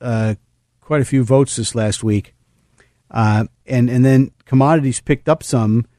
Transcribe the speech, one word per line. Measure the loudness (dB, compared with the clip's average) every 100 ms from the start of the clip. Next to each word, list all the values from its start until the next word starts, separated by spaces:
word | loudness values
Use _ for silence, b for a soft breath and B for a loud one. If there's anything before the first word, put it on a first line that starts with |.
uh, | -6 -4 -4 -6 _ _ _ _
quite | -4 -2
a | 0
few | 0
votes | 2 2 2
this | -4 -6
last | -2 -2 -2
week. | -2 -2 -4 _ _ _ _ _ _ _ _
Uh, | -2 0 0 -4 _
and, | -4 -2 0
and | 2
then | 4 4 0 -6
commodities | -2 2 2 2 0 -4
picked | -4 -2 -2
up | -4
some. | -2 -2 0 0 -4